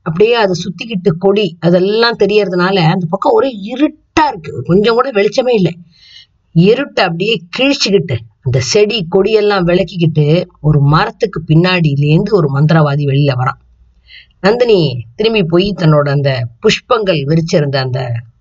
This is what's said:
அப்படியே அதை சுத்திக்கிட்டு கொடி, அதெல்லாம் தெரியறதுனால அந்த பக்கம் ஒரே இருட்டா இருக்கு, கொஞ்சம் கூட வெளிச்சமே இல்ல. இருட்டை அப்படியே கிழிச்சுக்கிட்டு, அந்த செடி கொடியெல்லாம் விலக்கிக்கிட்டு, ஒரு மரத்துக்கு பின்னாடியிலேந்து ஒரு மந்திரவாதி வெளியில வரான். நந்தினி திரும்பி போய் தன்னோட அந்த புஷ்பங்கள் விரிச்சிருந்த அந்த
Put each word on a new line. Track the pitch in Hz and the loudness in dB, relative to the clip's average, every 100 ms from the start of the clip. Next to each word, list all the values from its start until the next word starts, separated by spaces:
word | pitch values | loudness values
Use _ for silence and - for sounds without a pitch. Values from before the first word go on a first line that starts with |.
அப்படியே | - 165 214 | -6 0 2
அதை | 240 196 175 | 2 0 -2
சுத்திக்கிட்டு | 208 - 233 208 196 175 | -6 -10 -8 -2 -2 0
கொடி, | 196 202 202 160 | 0 0 -2 -2
அதெல்லாம் | 170 175 190 214 233 220 | 0 2 2 0 0 0
தெரியறதுனால | 196 208 196 180 180 202 | 0 2 0 0 0 2
அந்த | 165 185 165 | 0 0 -4
பக்கம் | 185 - | -2 0
ஒரே | 226 269 220 196 254 | 0 0 -4 -10 -2
இருட்டா | 302 - _ - 302 | -4 -4 _ -2 -2
இருக்கு, | 220 - - | -4 -12 -2
கொஞ்சம் | 120 185 214 | 2 4 2
கூட | 233 262 | 0 0
வெளிச்சமே | 208 202 262 254 | 0 0 0 0
இல்ல. | 233 170 - - _ - - _ _ _ 165 | 0 0 -4 -20 _ -20 -20 _ _ _ 2
இருட்டை | 185 247 285 - | 4 2 -2 -2
அப்படியே | 190 165 208 226 - - | -4 -2 -4 -4 -6 -2
கிழிச்சுக்கிட்டு, | 269 277 226 190 - 110 - _ | -2 0 0 0 0 -6 -8 _
அந்த | 131 123 | -4 -2
செடி | - 214 208 233 165 | 0 2 2 -2 -2
கொடியெல்லாம் | 190 202 214 208 196 175 | 0 2 2 2 0 0
விலக்கிக்கிட்டு, | 180 185 190 160 156 147 170 180 _ | 0 -2 -2 0 2 2 0 -2 _
ஒரு | 147 151 | 0 2
மரத்துக்கு | 139 156 277 - 220 - 160 | 2 2 -2 -4 -6 -6 0
பின்னாடியிலேந்து | 156 180 185 156 139 147 165 208 | 2 2 0 0 0 2 2 2
ஒரு | 208 143 139 | 0 0 0
மந்திரவாதி | 156 160 151 143 | 2 2 2 0
வெளியில | 143 139 143 123 | 0 0 0 -2
வரான். | 131 - _ _ _ _ _ - _ _ | -6 -8 _ _ _ _ _ -20 _ _
நந்தினி | 185 240 247 196 147 120 - - | 0 2 2 2 2 -4 -12 -4
திரும்பி | 214 220 | -2 0
போய் | 160 175 202 180 | 0 0 0 0
தன்னோட | 160 151 143 | 2 2 2
அந்த | 143 139 131 120 _ | 0 -2 -2 -6 _
புஷ்பங்கள் | - - _ 240 196 160 | -2 -2 _ -2 0 -2
விரிச்சிருந்த | 135 160 165 180 143 135 | 0 -2 0 0 0 -2
அந்த | 127 127 127 117 - _ | -4 -6 -6 -8 -10 _